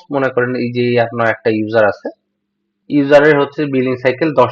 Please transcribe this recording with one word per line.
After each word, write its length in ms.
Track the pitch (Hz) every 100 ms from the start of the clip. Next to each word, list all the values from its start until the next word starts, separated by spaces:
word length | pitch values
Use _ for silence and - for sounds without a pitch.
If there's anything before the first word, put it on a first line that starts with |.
| -
মনে 180 | 143 131
করেন 240 | 127 123 123
এই 140 | 120
যে 120 | 123 123 120
আপনার 260 | 113 117 113
একটা 220 | 107 117
ইউজার 340 | 110 107 113
আছে, 240 | 104 - - - _ _ _ _ _ _ -
ইউজারের 460 | 143 139 147 151 143
হচ্ছে 220 | 139 - 147
বিলিং 280 | 131 127 123
সাইকেল 320 | 131 127 160
দশ 160 | 135 117